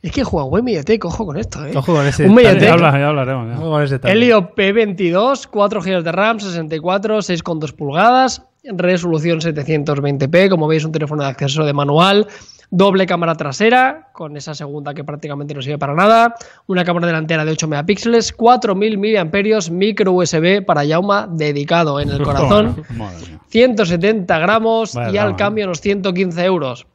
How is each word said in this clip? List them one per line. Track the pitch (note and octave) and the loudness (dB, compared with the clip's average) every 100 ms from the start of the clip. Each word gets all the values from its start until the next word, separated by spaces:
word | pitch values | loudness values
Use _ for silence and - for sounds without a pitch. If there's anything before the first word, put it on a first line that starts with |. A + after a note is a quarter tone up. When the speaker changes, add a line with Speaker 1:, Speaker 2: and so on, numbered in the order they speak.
Speaker 1:
Es | D#3+ | -6
que | - | -4
Huawei, | A3+ F3 C3+ F3 | -2 -2 0 -2
MediaTek, | B3 F3+ C#3+ A3 F3 | 0 -4 0 -2 -2
ojo | - G3 | -6 -6
con | D3 | -6
esto, | A3+ - D3 | -8 -8 -6
¿eh? | |
Speaker 2:
Ojo | C#3+ C3+ | -4 0
con | D#3+ C#3+ | 2 2
ese | F3+ F#3+ | 4 6
Speaker 1:
Un | A3+ | 8
Speaker 2:
detalle. | A#3 F#3 | 8 6
Speaker 1:
MediaTek. | C#3+ | 6
Speaker 3:
Ya | |
habla-, | E3 E3 C#3 | 6 4 4
ya | C#3+ | 2
hablaremos, | D3+ C3 C3+ A2+ | 0 -2 -4 -6
ya. | C3 | -6
Speaker 2:
Ojo | D#3+ | -2
con | D3+ | 0
ese | C#3+ | 0
detalle. | C3+ - | 0 0
Speaker 1:
Helio | G3+ B3 A3 F3+ | 2 4 4 2
P | - G3 | -2 0
veintidós, | G#3+ G#3+ F3+ F3+ F3 A#3+ C#4 - | 2 0 0 0 2 0 -2 -4
cuatro | G#3 G3+ G#3 | -2 0 0
gigas | F3 F#3 | -2 -2
de | E3 | -2
ram, | E3+ G#3+ A3+ | 0 0 0
sesenta | G3 E3+ D#3 D#3+ | -6 -8 -6 -6
y | |
cuatro, | E3+ G3 G#3 G#3+ | -4 -2 -2 -2
seis | F#3 E3+ | -2 -6
con | F3+ D#3+ | -4 -6
dos | D3+ | -6
pulgadas, | - D3 D3+ A3 B3+ C4 - _ _ | -8 -4 2 4 4 2 -2 _ _
resolución | C#4 F3+ F3+ F3+ F3 D#3+ E3 E3 | -12 -2 0 0 0 -2 0 0
setecientos | E3 D3+ C#3 D#3 D3 C#3+ | -2 -4 -2 -2 0 -2
veinte | C#3+ C#3 C#3 | -2 -2 2
p, | E3+ F#3+ | 4 4
como | F3+ D3+ | 2 2
veis, | D#3+ | 0
un | D#3 | -2
teléfono | D#3 D3 D3+ | -4 -4 -4
de | C#3 | -4
acceso | B2+ C#3 D3 | -4 -4 0
de | D3+ | 0
manual, | C#3+ C#3+ D3+ F#3 G3+ G#3 - - _ _ | 0 0 2 4 2 0 -8 -20 _ _
doble | F3 G3+ F#3+ F#3 | 2 4 4 0
cámara | F3 E3 | 0 0
trasera, | D#3+ D3+ C3 A3 B3 C4 D#4 _ | -2 -6 0 2 4 2 -2 _
con | - D#3 D3 | -16 -14 -12
esa | D#3+ | -12
segunda | D3 D3 D3 C#3+ | -12 -10 -10 -10
que | C#3 | -10
prácticamente | D3 D3+ D#3 C#3+ D3 | -12 -12 -10 -10 -8
no | C#3 | -8
sirve | C3 D3 | -6 -4
para | C#3 | -2
nada, | D3+ G3+ A3+ A#3 A#3 - - - | 2 4 6 4 -2 -20 -20 -4
una | F#3 | -2
cámara | F3 E3+ E3+ | 0 0 0
delantera | D#3+ D#3 D#3+ D#3 | -2 -2 -2 -2
de | |
ocho | D#3 D#3 | -4 -4
megapíxeles, | D3 E3+ G3+ A#3 A#3 A3 | -4 -2 -2 2 0 0
cuatro | - A3+ B3 A3 | 2 4 4 2
mil | F#3+ G#3+ G#3 | -2 -2 -2
miliamperios, | G#3 G#3+ D#3+ G3 G3+ G#3+ E3 | 0 0 0 -2 0 -2 -2
micro | F3 G3+ G#3 F#3+ | -2 -2 0 0
U | F3+ | 2
S | F3 E3 | 0 0
B | E3+ G3+ | 2 0
para | F#3+ D3+ | 2 0
Yauma | D3 E3 G3+ G3+ G#3+ | 2 0 0 -2 -2
dedicado | E3 D3+ C#3+ C#3+ E3 D#3+ C#3+ | -4 -4 -4 0 0 0 -2
en | C#3+ | -4
el | C#3+ | -2
Speaker 3:
<laughs> | |
Speaker 1:
corazón, | C#3+ C#3 C#3+ G#3 A3 - - | -2 0 4 4 2 -4 -8
Speaker 3:
Madre | A2+ G#2 F2 E2+ | -10 -10 -12 -18
mía. | D3+ _ | -20 _
Speaker 1:
ciento | A3 B3+ A3 F3+ | 2 4 2 0
setenta | F3 G3 A3 F3+ E3 | 0 0 0 0 0
gramos | F3 A3 A3+ A3+ A3 | 2 0 0 -2 -2
Speaker 3:
Vaya | - - | -6 -4
Speaker 1:
y | G3+ | -2
al | G#3 | -2
Speaker 3:
drama. | F3+ | -2
Speaker 1:
cambio | G3+ G#3+ | -2 -2
unos | G3 E3+ | -4 -4
ciento | G3+ G3+ G3 | -4 -2 -2
quince | F3+ F#3 E3 | -2 -4 -2
euros. | F3+ F#3 C3+ A#2+ - | 0 0 -4 -8 -16